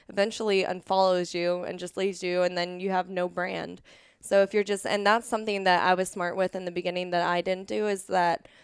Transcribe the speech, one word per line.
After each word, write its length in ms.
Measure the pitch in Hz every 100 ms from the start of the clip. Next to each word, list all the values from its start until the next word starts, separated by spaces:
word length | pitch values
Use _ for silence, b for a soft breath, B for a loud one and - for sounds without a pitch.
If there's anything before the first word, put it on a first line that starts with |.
| B
eventually 560 | 202 214 - 220 196
unfollows 720 | - 180 - 190 190 180 175
you 280 | 175 175 180
and 140 | - 175
just 180 | 180 190
leaves 240 | 196 175
you, 200 | 180 180
and 140 | 180 180
then 240 | 175 180
you 100 | 190
have 200 | 185 185
no 180 | 185 180
brand. 540 | 180 185 180 160 180 b b b b
So 200 | - 196
if 120 | 196
you're 100 | 214
just, 220 | 202 196 -
and 200 | 208 202
that's 220 | 233 233
something 360 | 220 220 196
that 180 | 190 175 180
I 60 |
was 140 | 185 190
smart 260 | 196 175
with 220 | 190 180 190
in 80 |
the 60 | 180
beginning 400 | 175 175 180 180
that 160 | 175 175
I 160 | 175
didn't 260 | 185 185 196
do, 180 | 214 214
is 160 | 190
that 440 | - 185 175 - - b